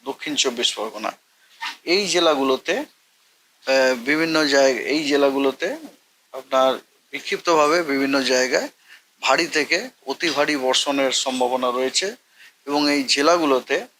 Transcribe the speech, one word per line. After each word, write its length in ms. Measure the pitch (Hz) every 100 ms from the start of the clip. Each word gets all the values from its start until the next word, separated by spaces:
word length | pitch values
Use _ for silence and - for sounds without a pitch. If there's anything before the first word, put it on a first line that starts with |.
দক্ষিণ 300 | 139 - 156
চব্বিশ 400 | 143 139 120 117
পরগনা 380 | - 104 - 107 - _ _ _ _ - -
এই 240 | 160 185 196
জেলাগুলোতে, 680 | 175 165 143 135 131 - 208
আহ, 1160 | 302 _ _ _ _ _ _ _ - 135 131
বিভিন্ন 520 | 123 120 151 165 160 147
জায়গা-, 360 | 139 135 120
এই 220 | 90 151
জেলাগুলোতে 720 | 143 143 139 135 135 131 180 311 294 _ _ _ _
আপনার 420 | 135 - 135 131 123 _ _ _
বিক্ষিপ্তভাবে 720 | 139 - 196 - 165 147 170
বিভিন্ন 400 | 151 139 135 139
জায়গায় 460 | 127 127 127 156 285 _ _ - _ _
ভারী 260 | - 139 165
থেকে 420 | 156 127 165 254 _ -
অতি 240 | 135 170
ভারী 260 | 143 147 147
বর্ষণের 560 | 127 123 - 139 135
সম্ভাবনা 580 | 123 135 127 123 127 127
রয়েছে 460 | 123 131 - 190 247 _ _ - _ 139
এবং 260 | 143 147
এই 100 | 143
জেলাগুলোতে 840 | 123 139 147 175 151 127 120 147 247